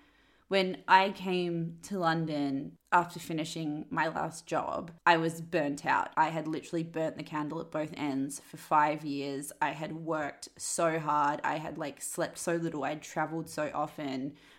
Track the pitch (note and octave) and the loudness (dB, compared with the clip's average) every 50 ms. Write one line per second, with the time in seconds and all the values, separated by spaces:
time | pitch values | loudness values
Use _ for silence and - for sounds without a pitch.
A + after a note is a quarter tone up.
0 | _ _ _ _ _ _ _ _ _ _ F#3+ G3 F#3+ F#3 F3+ - - - F#3 F#3+ | _ _ _ _ _ _ _ _ _ _ 2 2 2 2 -2 -4 4 6 8 8
1 | F#3+ G3+ F#3 - F#3 G3 F3+ F3+ F3 F3 E3+ E3+ E3 E3 E3+ - - - G#3 F#3 | 8 4 0 -4 -2 0 2 2 2 0 0 0 -2 -4 -6 -10 -8 -6 -4 0
2 | E3+ E3 D#3+ E3 D#3+ D#3+ D3+ D3 C#3+ C#3 C3+ C3+ - - - _ _ _ F3+ F3 | 2 2 2 2 0 0 0 0 0 0 0 -2 -4 -6 -12 _ _ _ 4 4
3 | E3+ E3+ - E3+ - - E3 D#3 D#3+ D#3+ - E3 D#3+ D3+ D3 D#3 - - - E3 | 4 2 -4 -10 -6 -4 -4 -4 -4 -4 -4 -4 -4 -2 -4 -4 -6 -2 0 0
4 | D#3 D#3+ - D3 D#3 D#3+ - - - - E3 C#3 - - - - F3+ E3 - - | 0 0 0 -2 -2 -4 -6 -10 -6 -2 -2 0 0 -2 -4 -4 -6 -8 -14 2
5 | _ F3 E3+ E3 E3 E3 E3 E3 E3 - - E3 D3 C#3+ C#3+ C#3+ - C#3 C3+ - | _ 6 6 8 6 0 -2 -4 -8 -2 -2 0 0 0 -2 -2 0 2 2 2
6 | - - - D#3+ D#3+ D#3 E3 D#3+ D3+ D#3 D#3 C#3+ - - F3 E3 E3 E3 E3 D#3+ | 2 2 2 2 2 2 0 -2 -4 -4 -4 -6 -4 -4 -4 -4 -4 -4 -4 -2
7 | D#3+ D#3 - - D3+ - D#3+ D3+ D3+ C#3+ D#3+ E3 E3 E3 - D#3 D3+ D3+ - - | -2 -2 -4 -6 -10 -6 -4 -4 -4 -4 -4 -6 -8 -4 -4 -4 -4 -4 -4 -4
8 | D3 C#3+ C3+ C3+ C3+ D3 - - - - - - - - E3 D3+ D3 D#3 D3+ D3+ | -4 -2 0 -2 -2 -2 -4 -10 -12 -16 -18 -18 0 4 6 6 6 6 2 0
9 | D#3+ D3 C#3 C#3 C#3 C#3+ C#3 C3+ D3 - - - D#3 C#3+ D3+ D3+ D#3+ D3+ D#3 D#3+ | -4 -4 -4 -4 -4 -4 -4 -6 -6 -8 -4 -2 -2 -2 -2 -4 -6 -8 -6 -6
10 | E3 D#3+ D#3 D#3 D3 C#3 - - - - _ - - - - - E3+ E3 D#3+ D#3+ | -4 -2 -2 0 -2 -4 -6 -10 -16 -18 _ -10 -6 -4 0 2 2 2 2 2
11 | D3+ D3+ D3 D3 C#3+ C#3+ D3+ D3+ - C#3+ D3 D#3 D#3 D#3+ D3+ D3+ D#3 C#3+ - - | 2 2 4 4 4 4 2 2 0 -2 -2 -2 -4 -6 -6 -6 -6 -6 -6 -8
12 | - - - F3 D#3+ - - - - F3+ E3 E3+ E3 E3 E3 D3 C3+ C#3 D#3 D3+ | -10 -6 -2 -2 -2 -2 -2 -4 -2 0 0 0 0 -2 -2 -2 -2 -2 -4 -6
13 | - - - E3 D#3 D3+ D#3+ E3 D#3+ - - D#3 D3+ - - D3+ D3+ D3+ - - | -8 -6 -2 -2 -2 0 -2 -6 -6 -6 -4 -2 -2 -2 0 -2 -2 -2 -4 -6
14 | D3 C3+ C3+ C3 C3+ D3 - - - - - | -6 -4 -4 -4 -4 -6 -8 -12 -20 -20 -20